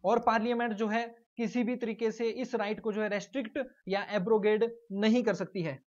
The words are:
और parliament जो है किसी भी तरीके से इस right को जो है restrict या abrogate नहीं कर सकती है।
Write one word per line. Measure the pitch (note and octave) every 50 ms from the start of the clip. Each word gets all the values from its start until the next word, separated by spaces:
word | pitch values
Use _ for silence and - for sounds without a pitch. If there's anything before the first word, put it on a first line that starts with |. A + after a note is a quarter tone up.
| -
और | F#3 A3+ A#3+
parliament | A#3 A#3+ A3 A3+ G#3+ A#3+ A#3+ A#3 A#3+ A#3
जो | A3 F#3+ A3+ G#3
है | G#3 A3+ A#3 A#3 - - _ _ _
किसी | - A#3 G#3+ - B3 A#3+
भी | A3 B3+
तरीके | A#3+ B3 A3 A3 - A#3 A3
से | A3 A3 A#3 A3+
इस | G#3 A#3+ B3+ B3 B3+
right | A3+ G#3 G3+ G#3+ G#3
को | - A3+
जो | G3 G#3+
है | G#3+ G#3
restrict | G3+ G3+ G3 - - C4+ B3 A3 - D4+ B3+ B3+ _ _ _ -
या | F#3+ G3 G3 -
abrogate | G3+ G#3 F3+ A3 A3+ G#3+ G3 G#3+ G#3+ G#3+ A3+ A#3 A#3 - _ _
नहीं | F#3+ G3 G#3 A3 A3 B3
कर | A#3 A3 F#3+
सकती | F3 F#3+ F3+ - G3+
है। | E3+ D#3+ C3+ B2+ _ _